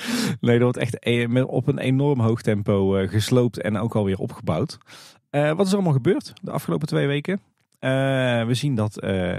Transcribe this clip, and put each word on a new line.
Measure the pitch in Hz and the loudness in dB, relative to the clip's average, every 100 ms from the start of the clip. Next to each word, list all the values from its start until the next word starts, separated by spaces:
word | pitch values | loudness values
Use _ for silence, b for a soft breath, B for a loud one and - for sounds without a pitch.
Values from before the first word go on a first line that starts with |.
| - | -6
<laughs> | 247 220 139 | -2 -2 -2
Nee, | 120 120 | 2 4
er | |
wordt | 123 123 | 2 0
echt | 131 - | -4 -4
e-, | 123 120 117 | -2 0 0
met, | 123 131 | 0 0
op | - 131 | -2 -2
een | 135 | -2
enorm | 127 131 143 131 | 0 2 2 2
hoog | 113 117 | 2 0
tempo, | 117 101 101 101 95 95 | 0 0 2 2 2 2
eh, | 95 | 0
gesloopt | 107 - 127 120 - | 0 2 4 2 0
en | 107 104 | -4 -2
ook | 113 110 | -2 0
alweer | 98 95 | 0 -2
opgebouwd. | 123 - 98 80 - - B B B B _ | -4 -8 -4 -2 -2 -6 B B B B _
Eh, | 143 151 | 0 0
wat | 165 196 | 2 2
is | |
er | 202 | 2
allemaal | 175 | 2
gebeurd | 135 135 156 - - | 2 2 0 -2 -14
de | - | -8
afgelopen | - - 165 156 | -6 -4 -4 -2
twee | 156 143 | -2 0
weken? | 143 165 202 _ _ _ - | -2 -4 -6 _ _ _ -6
Eh, | 131 135 135 131 127 120 117 | -2 0 0 0 2 0 0
we | |
zien | 123 147 117 | 0 0 0
dat, | 107 - | -2 -2
eh, | 98 95 90 | -4 -2 -2